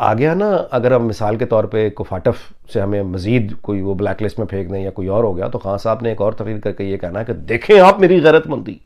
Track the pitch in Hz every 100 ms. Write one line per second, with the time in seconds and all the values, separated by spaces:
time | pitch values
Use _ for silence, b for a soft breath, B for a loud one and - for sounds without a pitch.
0 | 117 110 151 175 208 185 - 127 120 127
1 | 117 104 104 113 123 110 104 110 107 -
2 | 104 92 139 120 - - - 110 98 101
3 | 95 92 95 123 101 - - 101 95 92
4 | 98 95 104 - 107 98 90 98 95 98
5 | 92 101 113 90 98 101 95 98 110 110
6 | 117 104 101 110 107 104 104 95 98 95
7 | 87 95 117 98 - - - 208 185 202
8 | 180 180 156 160 160 131 107 -